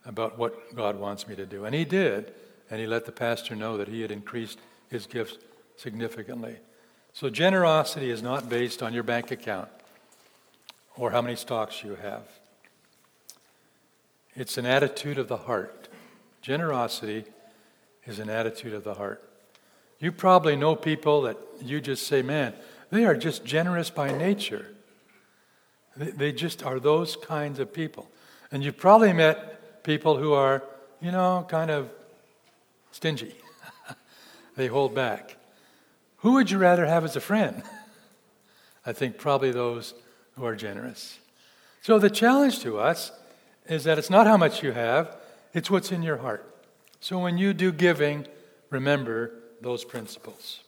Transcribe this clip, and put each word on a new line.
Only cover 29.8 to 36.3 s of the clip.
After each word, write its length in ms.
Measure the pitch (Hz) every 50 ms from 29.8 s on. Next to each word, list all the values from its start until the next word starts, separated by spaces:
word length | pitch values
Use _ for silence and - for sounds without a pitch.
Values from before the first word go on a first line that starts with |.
| _
people 320 | - 151 147 - 160 151
who 160 | 131 147 151
are, 300 | 147 139 139 135 135 135 135 - - - - - - _
you 120 | 165 175
know, 340 | 180 185 185 180 185 180 170 175
kind 220 | 170 160 165 160
of 200 | 151 143 131 117 - - - - - _ _ _ _ _ _ _ _ _ _ _ _ _ _ _
stingy. 440 | - - - 160 151 120 113 113 - -
<laughs> 40 | - - - _ - - - - - - - _ _ _ _ - - - - - - - _
They 100 | - 131
hold 280 | 123 113 139 139 127 110
back. 420 | 135 127 120 104 - - - - _ _ _ _ _ _ _ _ _ _ _ _ _ _ _ _ _
Who 140 | - 220